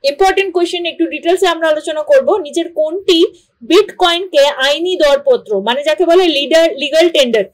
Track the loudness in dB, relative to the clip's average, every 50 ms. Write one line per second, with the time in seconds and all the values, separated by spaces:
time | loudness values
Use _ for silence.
0 | -2 -4 0 2 0 2 2 0 -4 -2 -2 -2 -2 -2 -4 -6 -6 -8 -4 -4
1 | -4 -4 -4 -6 -2 -2 0 2 0 0 0 0 -2 -2 -2 -2 -4 -6 -8 -8
2 | 0 2 2 2 4 2 -2 -2 -4 -4 -6 -6 -6 -4 -4 -4 -4 -4 -4 -6
3 | -2 0 2 2 2 0 0 _ _ _ _ _ -4 2 2 2 2 0 -2 -2
4 | 0 0 0 -2 -6 -2 2 2 2 2 0 -2 -2 -2 -2 -2 -2 -4 -2 0
5 | 2 2 2 2 2 0 0 0 -2 -4 -4 -4 -2 -2 -4 -2 -2 -2 0 0
6 | 2 2 2 2 2 2 0 -2 -2 2 2 2 2 2 -2 -4 -6 -2 0 2
7 | 2 2 2 2 0 2 0 -2 -2 -4